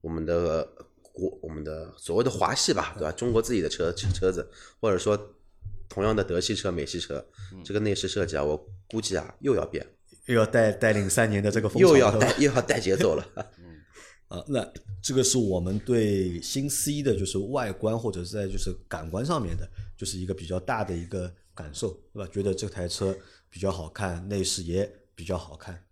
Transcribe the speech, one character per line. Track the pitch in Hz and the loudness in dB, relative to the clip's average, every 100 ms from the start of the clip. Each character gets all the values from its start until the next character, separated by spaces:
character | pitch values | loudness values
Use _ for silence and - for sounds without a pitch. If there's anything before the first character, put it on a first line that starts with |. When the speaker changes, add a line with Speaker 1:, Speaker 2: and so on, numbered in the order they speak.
Speaker 1:
我 | 80 | -6
们 | 80 80 | -6 0
的 | 85 85 80 - - - _ | 0 2 0 -4 -10 -20 _
国-， | _ - 92 - | _ -6 -6 -6
我 | - | -10
们 | 78 | -8
的 | 78 78 80 - | -8 -10 -12 -14
所 | - 90 | -2 2
谓 | |
的 | 127 | 2
华 | 107 101 | 2 0
系 | 131 - | 2 2
吧， | 107 76 107 | 2 0 -2
对 | |
吧？ | 78 | -4
中 | 78 120 | -2 2
国 | 110 | 2
自 | 113 | 2
己 | 117 | 0
的 | 78 | 0
车， | - 85 | 0 -2
车， | 85 95 | 0 -2
车 | 90 92 | 2 2
子， | 90 - - - _ | 0 -6 -14 -20 _
或 | 113 | 0
者 | 92 | 2
说 | 107 104 104 - - _ - - - | 2 0 0 -20 -20 _ -12 -10 -8
同 | - | 0
样 | 104 | 2
的 | 107 | 2
德 | 95 87 | 2 0
系 | 90 | 0
车、 | 104 98 | -2 -2
美 | 85 | -2
系 | 69 87 | -4 -6
车， | - 69 - - - | -6 -8 -10 -18 -16
Speaker 2:
嗯。 | 92 | -16
Speaker 1:
这 | 82 | -4
个 | 101 | -2
内 | 107 | 0
饰 | 95 95 | 0 -2
设 | 107 87 | -2 -2
计 | 78 | 0
啊， | |
我 | 73 76 - - - | 0 -2 -6 -20 -8
估 | 110 | -6
计 | 104 92 | -2 -4
啊， | 82 - | -4 -6
又 | 139 | 0
要 | 107 | 0
变。 | 76 - - _ _ - - | 0 -6 -10 _ _ -20 0
Speaker 3:
又 | |
要 | 117 107 | 2 4
带-， | 120 110 | 4 4
带 | 104 113 | 4 4
领 | 104 95 | 4 2
三 | 107 113 | 2 2
年 | 104 | 4
的 | 101 | 2
这 | 107 | 2
个 | 104 | 0
风 | - | 6
潮， | 185 | 8
Speaker 1:
又 | 147 | 10
要 | 117 | 8
带-， | 107 | 6
Speaker 3:
对 | 123 | 4
吧？ | - | 4
Speaker 1:
又 | 143 | 4
要 | 127 | 4
带 | - 117 | 2 0
节 | 95 95 | 2 4
奏 | 101 | 4
了。 | 78 - - - - | 2 -2 -10 -12 -14
Speaker 2:
嗯。 | 87 78 - - - _ _ | -20 -20 -20 -20 -20 _ _
Speaker 3:
啊， | 90 - | -14 -4
那 | 135 98 - - 98 | -4 -4 -10 -14 -8
这 | - | 0
个 | 131 | 2
是 | 131 131 | 4 4
我 | 107 92 | 2 2
们 | 90 104 | 0 -2
对 | 117 117 107 98 92 85 | 2 2 4 2 0 -2
新 | - 139 139 | -4 -4 -2
C | - - 147 | -2 -2 0
的 | 139 | 2
就 | 98 98 | 2 0
是 | 95 | -2
外 | 101 135 113 | -2 -2 -2
观 | 92 107 113 | -2 -2 0
或 | 113 | -2
者 | 92 | -4
是 | 87 | -6
在 | 104 98 | -4 -4
就 | 98 | -2
是 | - 90 - | -2 -6 -8
感 | 82 80 | -10 -6
官 | 92 | -4
上 | 139 160 | -2 -2
面 | 95 | -2
的， | 87 95 - - - | -4 -6 -10 -14 -10
就 | 101 | -8
是 | 95 | -6
一 | |
个 | 92 | -6
比 | 95 80 | -6 -4
较 | 90 | -4
大 | - 117 | -2 -2
的 | 98 87 | -2 -4
一 | |
个 | 85 95 90 87 _ | -6 -6 -8 -10 _
感 | - 78 | -14 -12
受， | 73 107 90 - | -6 -6 -6 -16
对 | 107 | -12
吧？ | 92 | -8
觉 | 101 | -2
得 | 98 | 0
这 | 92 104 | 0 -4
台 | 101 87 | -4 -6
车 | - 95 95 - - _ | -2 -2 -2 -10 -20 _
比 | 87 | -4
较 | 95 | -4
好 | 90 80 | -2 -8
看， | - 98 85 92 | -6 -6 -6 -4
内 | 101 | -2
饰 | 90 - | -2 -2
也 | 85 90 101 - _ | -2 -2 -2 -6 _
比 | - 87 | -16 -6
较 | 90 | -6
好 | 80 76 | -6 -16
看。 | - 87 _ | -16 -16 _